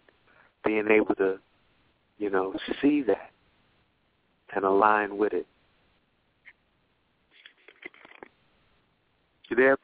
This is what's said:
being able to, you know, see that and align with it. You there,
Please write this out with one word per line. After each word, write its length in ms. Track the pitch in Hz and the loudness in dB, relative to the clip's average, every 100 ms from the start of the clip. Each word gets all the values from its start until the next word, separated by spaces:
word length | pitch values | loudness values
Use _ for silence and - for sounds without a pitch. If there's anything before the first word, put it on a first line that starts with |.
| _ _ _ _ _ _ - | _ _ _ _ _ _ -4
being 240 | 107 107 | -2 2
able 260 | 107 - 107 | 2 2 0
to, 220 | 95 95 - _ _ _ _ _ _ _ | -2 -4 -12 _ _ _ _ _ _ _
you 120 | 104 | -4
know, 240 | 98 95 101 - - | -2 -4 -6 -8 -2
see 220 | 143 147 | 0 0
that 280 | 120 98 - _ _ _ _ _ _ _ _ _ _ _ - 101 | 0 -2 -4 _ _ _ _ _ _ _ _ _ _ _ -12 -4
and 100 | 98 | 0
align 540 | 98 107 107 101 101 | 4 4 2 0 -2
with 140 | 104 | -4
it. 140 | 90 - _ _ _ _ _ _ _ _ _ - _ _ _ _ _ _ _ _ _ - - - - - - - - - _ _ _ _ _ _ _ _ _ _ _ - | -4 -8 _ _ _ _ _ _ _ _ _ -20 _ _ _ _ _ _ _ _ _ -20 -20 -20 -20 -20 -20 -20 -20 -20 _ _ _ _ _ _ _ _ _ _ _ -4
You 80 | 117 | 2
there, 200 | 131 135 | 4 4